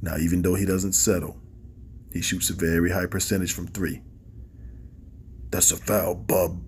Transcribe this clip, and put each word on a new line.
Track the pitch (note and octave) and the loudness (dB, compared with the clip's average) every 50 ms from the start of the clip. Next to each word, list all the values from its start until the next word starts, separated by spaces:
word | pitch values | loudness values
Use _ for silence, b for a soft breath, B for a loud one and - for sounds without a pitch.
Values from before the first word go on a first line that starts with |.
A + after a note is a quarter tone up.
Now, | - F2+ D#2+ | -6 -4 -2
even | E2 D#2+ E2+ E2+ F2 | 0 2 4 4 4
though | E2+ F#2 F2+ | 4 4 4
he | G2 G2+ | 4 2
doesn't | F#2+ F#2+ F#2 F#2 G2+ F#2 | 2 2 2 2 0 2
settle, | - - - G2+ F2+ - - - - - - - - - - - - - - - - - - | 2 4 4 4 2 2 -4 -8 -12 -16 -20 -20 -20 -18 -18 -18 -18 -18 -18 -18 -18 -18 -8
he | - F2 | -6 -4
shoots | E2 - - F#2 - - | -2 -2 -2 0 0 -2
a | F#2 | -2
very | F2 F2 E2 E2 E2+ E2+ F2 | 2 2 4 4 6 4 4
high | F2+ F#2+ F2+ | 4 2 0
percentage | F2 - G2 F2+ - G#2+ G2 F2+ E2+ - | 0 0 -2 0 2 2 0 2 0 -2
from | - F2 | -4 -6
three. | E2+ E2 G2 F#2+ D#2 C#2 - - - - - - - - - - B B B B B B B B B B B B - - - - - - - - - | -8 -6 -2 -2 -2 -2 -4 -10 -16 -18 -20 -20 -20 -18 -16 -16 B B B B B B B B B B B B -20 -18 -18 -18 -18 -16 -14 -12 -6
That's | - - - - | -2 2 4 4
a | - | 2
foul, | - - - G#2+ G#2+ F2+ F2 F2+ | 2 0 2 2 2 2 2 0
bub | F2 G#2+ G#2 A#2+ F#2+ F2+ E2+ E2+ F2 D#2 | -2 0 2 4 4 4 2 0 -4 -10